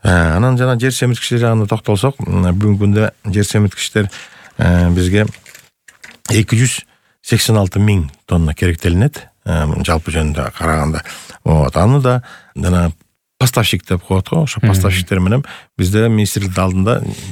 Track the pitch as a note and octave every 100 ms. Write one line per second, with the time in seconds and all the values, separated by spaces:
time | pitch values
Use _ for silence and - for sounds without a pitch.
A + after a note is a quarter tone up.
0 | G#2+ F2+ E2 D#2+ B2+ B2 B2+ A#2+ C3 B2
1 | B2 A#2+ - A#2+ A#2 A2+ G2+ A2 - G#2
2 | C#3 - F#2 F#2 F2+ F2+ G#2+ G2+ G#2 G#2
3 | G#2+ - G#2 F2+ G2+ G#2+ G#2 - - G#2+
4 | G2 - - - - - E2+ F2 F2 F2
5 | F2+ G2+ G#2+ - - - _ _ - _
6 | - - - G#2+ G#2+ A2+ B2+ - - _
7 | _ _ - A2+ - A2 F#2+ G2 G#2 G2+
8 | D2 - - E2+ D#2+ D2+ F2+ E2 E2+ F2
9 | C#3 - - _ - D#2+ D2+ D2+ - E2
10 | D#2+ D#2+ D2+ D2+ C2+ - E2 D#2+ D2+ D#2
11 | - - - - - D#2+ C#2 D#2 F#2+ C#3+
12 | B2+ B2 - - _ - F#2 F2+ F2 E2
13 | _ _ _ _ B2+ - G#2+ A2 - F2+
14 | - F#2+ - E3 D3+ - A2 G2 G2 F2+
15 | F2+ F#2+ F#2 C3 D3 - - - F#2 G#2+
16 | A#2 G#2+ G#2 - G2 F#2 F#2+ F#2 G2 B2
17 | - - F#2+